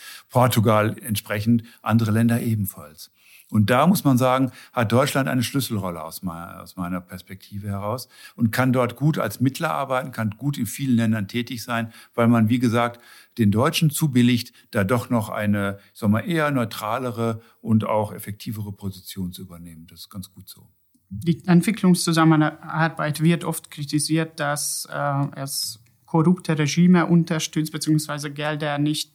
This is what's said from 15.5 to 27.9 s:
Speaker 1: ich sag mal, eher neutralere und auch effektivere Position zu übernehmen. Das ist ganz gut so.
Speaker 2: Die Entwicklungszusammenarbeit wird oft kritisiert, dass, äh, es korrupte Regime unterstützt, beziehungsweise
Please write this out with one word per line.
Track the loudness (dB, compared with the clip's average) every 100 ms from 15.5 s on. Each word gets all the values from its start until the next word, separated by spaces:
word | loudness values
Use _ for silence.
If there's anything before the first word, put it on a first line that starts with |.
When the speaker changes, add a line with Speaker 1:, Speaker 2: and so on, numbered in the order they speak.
| 0 -2 -6 _
Speaker 1:
ich | -2
sag | 2
mal, | 2 2
eher | 0 2
neutralere | 0 -2 -4 -4 -4 -4 -2 -2 -4 -10 _
und | 0 2
auch | 2 -2 -2
effektivere | -6 -12 -12 -10 -10 -10
Position | -10 -10 -10 -14 -10 -10
zu | -10
übernehmen. | -18 -18 -18 -20 -20
Das | -20
ist | -18
ganz | -16 -16
gut | -18 -20
so. | -20 _ _ _ _ -16
Speaker 2:
Die | -8 -4 -2 4
Entwicklungszusammenarbeit | 4 4 2 2 4 2 4 6 6 2 -2 -8 -2 -2 -2 -4 0
wird | 2 2
oft | -2 -8 -10
kritisiert, | -12 -4 -2 0 0 -2 -4
dass, | -4 -4 -6 -8 -8
äh, | -4 -2 -2 -4 -6
es | -8 -6 -6 -8 _ _
korrupte | -2 2 4 2 0 -2
Regime | 0 4 6 6 6
unterstützt, | 2 2 -2 -4 -4 -4
beziehungsweise | -4 0